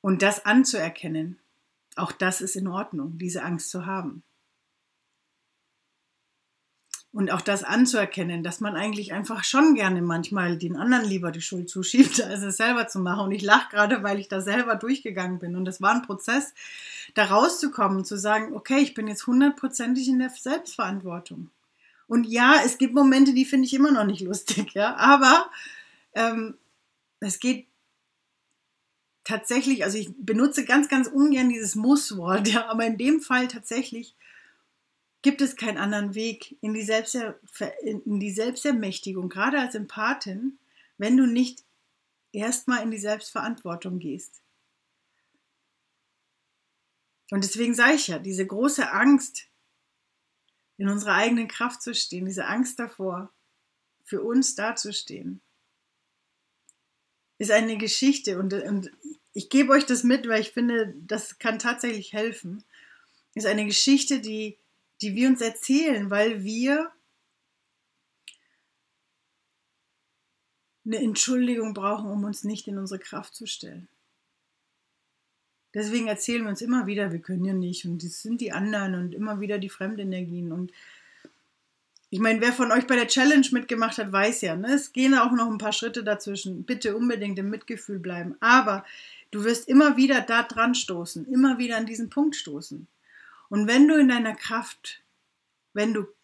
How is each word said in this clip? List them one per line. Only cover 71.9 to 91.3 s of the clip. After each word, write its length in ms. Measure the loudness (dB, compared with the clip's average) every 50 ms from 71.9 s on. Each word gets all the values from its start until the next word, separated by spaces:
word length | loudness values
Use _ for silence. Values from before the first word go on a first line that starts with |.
| -4 -4 -6 -6
um 120 | -6 -4 -4
uns 180 | -6 -6 -6 -6
nicht 240 | -8 -8 -8 -10
in 100 | -10 -8
unsere 220 | -8 -8 -8 -10 -12
Kraft 340 | -12 -12 -14 -14 -14 -14 -18
zu 140 | -16 -12
stellen. 400 | -12 -12 -12 -14 -18 -18 -20 -20 _ _ _ _ _ _ _ _ _ _ _ _ _ _ _ _ _ _ _ _ _ _ _ _ _ _ _ _ _ _ _ _ _ _ _ _ _ _
Deswegen 340 | -6 -4 -2 -2 -2 -2
erzählen 360 | -2 -4 -4 -4 -4 -4 -4 -4
wir 60 | -4
uns 120 | -6 -6
immer 240 | -2 -2 0 0 0
wieder, 260 | -2 -2 -2 -2 -2
wir 80 | -4 -8
können 260 | -8 -6 -4 -4 -2
ja 80 | -2 -2
nicht 320 | -2 -4 -4 -6 -8 -6
und 180 | -8 -8 -8 -8
das 180 | -12 -12 -12
sind 200 | -8 -6 -6 -6
die 100 | -6 -6
anderen 420 | -4 -4 -4 -2 -2 -2 -2 -4 -4
und 220 | -4 -6 -6 -6
immer 240 | -8 -6 -6 -6 -6
wieder 180 | -6 -4 -4
die 120 | -6 -6 -10
Fremdenergien. 800 | -10 -8 -8 -8 -8 -8 -8 -6 -6 -6 -8 -8 -8 -8 -8 -8
Und 200 | -6 -8 -8 -10 _ -20 -20 -20 -20 _ _ _ _ _ _ -20 _ _ _ _ _ _ _ _ _ _ _ _ _ _ _ _
ich 100 | -4 0
meine, 220 | 2 2 2 2
wer 100 | 2 0
von 220 | 2 0 0 2 2
euch 140 | 2 2
bei 100 | 2 0
der 100 | 0 2
Challenge 400 | 0 2 4 4 6 6 6 4 4
mitgemacht 460 | 0 -2 -2 -2 -2 -2 -2 -2 -2
hat, 140 | -6 -6 -2
weiß 300 | 0 2 2 2 0 -2
ja, 160 | -2 -4 -4
ne, 160 | -4 0 0 0
es 180 | 0 0 -2
gehen 220 | _ 2 4 6 6
auch 180 | 6 6 4
noch 180 | 4 2 2 0
ein 80 | -2
paar 140 | -4 -4 -4
Schritte 320 | -4 -2 -4 -6 -6 -4 -2
dazwischen. 600 | -2 -2 -2 -4 -8 -8 -8 -8 -8 -10 -10 -6
Bitte 320 | -6 -6 -4 -2 -4 -2
unbedingt 420 | 0 -2 -2 -2 -2 -4 -6 -4 -4
im 100 | -4 -6
Mitgefühl 500 | -6 -8 -10 -12 -12 -12 -10 -10 -10 -8
bleiben. 360 | -8 -8 -8 -8 -8 -10 -8 _
Aber 440 | 6 6 6 6 6 4 -2 -4 -6 -12 -20 -20 -20 -20 -20 -20 -18 _
du 140 | -8 -2 0
wirst 240 | 0 -2 -2 0 6
immer 260 | 8 8 8 8 6
wieder 240 | 4 4 4 4 2
da 240 | 2 2 0 0 0
dran 320 | -2 -2 0 0 2 2
stoßen, 500 | -2 -2 -4 -6 -8 -8 -8 -10 -10 -8 0